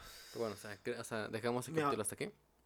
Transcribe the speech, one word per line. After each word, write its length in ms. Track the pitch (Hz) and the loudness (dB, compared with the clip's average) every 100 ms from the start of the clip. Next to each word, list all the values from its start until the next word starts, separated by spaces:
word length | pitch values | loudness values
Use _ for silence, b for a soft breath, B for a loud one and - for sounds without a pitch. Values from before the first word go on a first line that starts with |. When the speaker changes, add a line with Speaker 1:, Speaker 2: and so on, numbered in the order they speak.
| B B B | B B B
Speaker 1:
Pero 80 | - 113 | -2 0
bueno, 100 | 98 | -2
o 20 | |
sea, 200 | 107 101 | -8 -6
cre-, 160 | - 117 | -4 -4
o 40 | |
sea, 240 | 113 113 104 | -2 -2 0
dejamos 400 | 110 120 123 123 | 2 2 2 2
el 60 | |
Speaker 2:
Mi 60 | 160 | 4
a- 20 | |
Speaker 1:
capítulo 180 | 143 110 | 4 4
hasta 120 | 104 101 | 2 0
aquí. 160 | - - _ _ | -4 -4 _ _